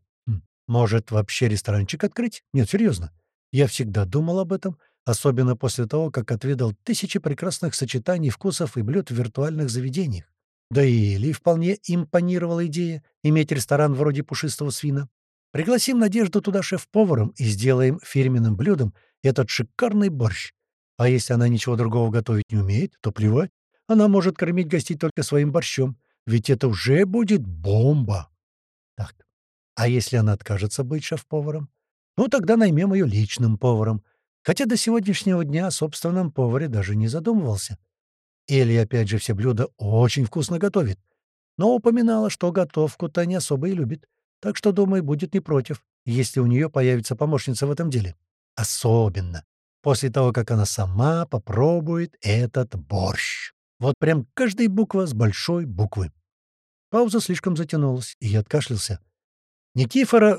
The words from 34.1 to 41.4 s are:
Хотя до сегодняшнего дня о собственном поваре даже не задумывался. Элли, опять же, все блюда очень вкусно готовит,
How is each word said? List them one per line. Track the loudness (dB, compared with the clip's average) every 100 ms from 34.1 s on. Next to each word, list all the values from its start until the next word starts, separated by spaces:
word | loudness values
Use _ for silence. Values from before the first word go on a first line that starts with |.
| _ _ _
Хотя | -4 0 0
до | 0
сегодняшнего | 2 0 0 -2 0 0 0
дня | -2 -2
о |
собственном | -4 -6 -4 -2 -2 -2
поваре | 0 0 0 -2
даже | -2 -2 0
не | -2
задумывался. | -2 0 0 0 -4 -6 -12 _ _ _ _ _ _ -2
Элли, | 2 4 2
опять | 2 0 0
же, | -2
все | -2
блюда | -2 0 0 -2 -4
очень | 0 2 4 2 -2
вкусно | -2 -4 -2
готовит, | 0 0 0 -4 _ _ _ _